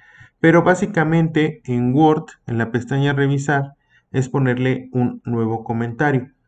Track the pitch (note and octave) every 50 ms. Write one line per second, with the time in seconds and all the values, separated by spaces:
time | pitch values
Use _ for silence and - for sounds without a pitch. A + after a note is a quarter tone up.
0 | - - - - - - _ _ - E3 D#3+ E3+ E3+ F3 F3+ F3+ G3+ G3+ G#3 E3
1 | D3+ D#3 E3 E3 E3 D#3+ D#3+ D#3 D#3 D#3+ D#3 - _ B2+ B2 B2 B2 B2 C3 D3
2 | D#3+ D#3 D#3 D#3+ D3+ - - _ _ - A#2 A#2 A2+ A#2 - A#2 G#2+ - C3+ C3+
3 | C#3 C#3+ C#3+ C#3 C#3 C#3 C#3+ C#3 C#3 - C#3+ C#3 C#3 C#3 - _ _ _ _ _
4 | _ _ - C3 B2+ B2+ C#3 C#3+ C3 B2 B2 B2+ B2+ C3 B2+ B2+ - - - B2
5 | B2 B2 - - - A#2+ A#2+ A2+ A2+ A2 A2+ A2+ - - A2+ A#2 A#2+ A#2 A#2 A#2+
6 | D3+ D3 C#3 B2 - - _ _ _